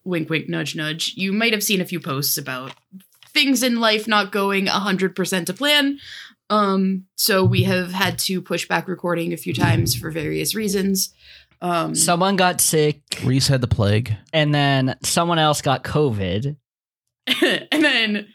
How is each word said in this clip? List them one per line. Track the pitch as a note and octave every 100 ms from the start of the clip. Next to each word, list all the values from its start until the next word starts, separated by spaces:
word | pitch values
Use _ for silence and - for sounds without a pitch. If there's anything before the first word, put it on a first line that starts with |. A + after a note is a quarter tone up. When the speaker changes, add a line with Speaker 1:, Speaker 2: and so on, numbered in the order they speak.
Speaker 1:
wink, | F#3 F3 D#3
wink, | D#3 C#3
nudge, | E3 D3 D#3+
nudge, | D3+ D#3+ - -
you | F#3+
might | G#3 A3+
have | G#3+
seen | G#3 F#3+
a | F3
few | E3+
posts | D#3 C3+ C#3+ -
about | C#3 B2+ C3 - _ F#3+ _ _ -
things | D4+ C#4 B3
in | B3+ A#3
life | A3+ G#3+ A3
not | G#3 G3
going | G#3 G3 G3 F#3+
a |
hundred | G3 G3 F#3 F#3 F#3
percent | F3 F#3 E3+
to | F#3+
plan. | C#4+ D4 C#4 C#4 - - - _ -
Um, | G#3+ G3+ F#3+ F#3+ F#3+ - -
so | - F#3+
we | F#3 F#3
have | F#3 F#3 F3+
had | F#3 F#3 F3
to | - F#3
push | F#3 E3+ -
back | F3 E3
recording | F3 F3 E3+ E3+
a | E3+
few | F3+ E3+
times | F3 E3 E3 -
for | E3
various | D#3+ D#3 D#3 D#3
reasons. | G#3 G#3+ G3 G3 F#3+ - _ - - _ -
Um, | F3+ E3+ D#3+ D#3+
Speaker 2:
Someone | - F3 F#3 F#3+
got | F3+ E3+
sick. | - D#3+ D3+ D3+ - -
Speaker 3:
Reese | A#2+ C3 C3
had | C3+
the | A#2+
plague. | - G2+ G#2+ B2 G#2+ -
Speaker 2:
And | D#3+ D3
then | D3 C#3+ C3+ C3 -
someone | - - E3+ E3
else | D#3 D3
got | D3 C3
covid. | - D3+ D3 G#2 F#2+ G2 C#3 D3 _ _ _ _ _ _ -
Speaker 1:
<laughs> | -
And | E4 F3+ - D4+
then | D4+ B3 A3 G#3 G#3